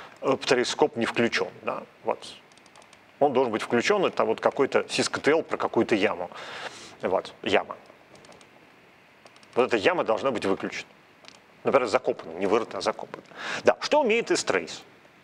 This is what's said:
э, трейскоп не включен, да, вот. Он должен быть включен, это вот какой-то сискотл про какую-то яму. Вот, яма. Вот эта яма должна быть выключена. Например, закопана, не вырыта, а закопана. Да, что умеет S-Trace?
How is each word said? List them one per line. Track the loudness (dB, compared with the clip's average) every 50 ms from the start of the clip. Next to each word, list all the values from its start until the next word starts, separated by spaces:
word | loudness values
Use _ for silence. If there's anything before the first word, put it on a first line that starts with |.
| -18 -18 -14 -6
э, | -2 -2 0 0 2
трейскоп | 2 2 4 2 0 2 2 2 2 2
не | -2 -4
включен, | -2 0 0 0 0 0 -2 -4 -4 -8 -10
да, | -8 -6 -6 -8 -10 -14 -18 -8
вот. | -4 -4 -4 -4 -6 -18 -20 -20 -20 -20 -20 -20 -20 -20 -20 -20 -20 -20 -20 -20 _ _ -2 2
Он | 2 2
должен | 4 2 2 2
быть | 0 -4
включен, | -2 0 0 0 2 2 2 2 2
это | 0 0 0 0
вот | 0 0 2
какой-то | 2 0 2 2 0 2 2 0 0 0
сискотл | -2 -2 -2 -2 -2 0 2 2 2 2
про | 0 -2 -6 -4
какую-то | -4 0 2 2 2 4 2
яму. | 2 2 0 0 -2 -8 -10 -10 -14 -14 -14 -12 -12 -12 -12 -14 -14 -18 -20 -14 -6
Вот, | -4 0 0 0 -2 -4 -12 -8
яма. | -4 0 2 2 0 0 -10 -14 -16 -20 -20 -20 -20 -20 -20 -20 -20 -20 -20 -20 -20 -20 -20 -20 -20 -20 -20 -20 -20 -20 -20 _ _ _ _ _ -20 -20 -20 -20 -16 -6 0
Вот | 0 2 2
эта | 2
яма | 2 4 2 2 2
должна | 0 0 0 0 0 -2
быть | -2 -2 -2
выключена. | -2 -2 -2 -4 -8 -8 -10 -12 -14 -20 -20 _ _ -20 _ -20 -20 -20 -20 _ _ -14 -6
Например, | -2 2 4 4 4 4
закопана, | 0 0 0 0 -4 -4 -6 -12 -8 -4
не | 0
вырыта, | 2 2 2 0 -2 -8 -4
а |
закопана. | -4 -4 -4 -4 -10 -14 -14 -18 -18 -20 -16 -12 -10 -8 -6 0 2
Да, | 2 2 2
что | 0 2 2 4
умеет | 4 4 2 0 0 0
S-Trace? | 0 -2 0 0 -2 -2 -2 -4 -12 -16 -16 -20 -20 -20 -20 -20 _ -20